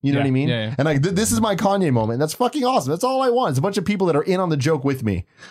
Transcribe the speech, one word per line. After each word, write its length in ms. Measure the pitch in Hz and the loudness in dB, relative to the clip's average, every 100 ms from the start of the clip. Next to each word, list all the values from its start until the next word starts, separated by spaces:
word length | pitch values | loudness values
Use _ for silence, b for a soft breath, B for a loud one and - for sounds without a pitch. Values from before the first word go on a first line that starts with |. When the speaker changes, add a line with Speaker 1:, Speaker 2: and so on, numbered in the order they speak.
Speaker 1:
You 100 | 139 | 0
know 60 | 139 | 0
Speaker 2:
Yeah, 60 | |
Speaker 1:
what 40 | 139 | 2
I 20 | |
mean? 180 | 131 139 | 0 0
Speaker 2:
yeah, 180 | 117 110 | -2 -2
yeah. 60 | 127 | -2
Speaker 1:
And, 60 | |
like, 180 | 151 143 | 0 2
th-, 120 | 170 185 | 2 0
this 160 | 220 | 0
is 80 | 226 | 2
my 160 | 220 180 | 0 0
Kanye 360 | 208 196 175 | 0 2 2
moment. 280 | 120 110 120 | 2 0 0
That's 140 | 156 | -2
fucking 300 | - 240 302 | -2 -2 0
awesome. 260 | 247 262 135 | 0 0 0
That's 120 | 165 | -2
all 200 | 254 262 | -2 0
I 80 | 262 | 2
want. 220 | 240 220 | 2 0
It's 60 | 131 | 0
a 40 | |
bunch 140 | 185 202 | -2 -2
of 80 | |
people 220 | 180 208 185 | -2 0 2
that 80 | |
are 80 | 147 | 2
in 160 | 170 185 | 0 0
on 120 | 180 | 0
the 60 | 151 | 0
joke 280 | 139 156 | 0 0
with 180 | 139 135 | -2 -2
me. 220 | 110 90 - B B | -2 -2 -6 B B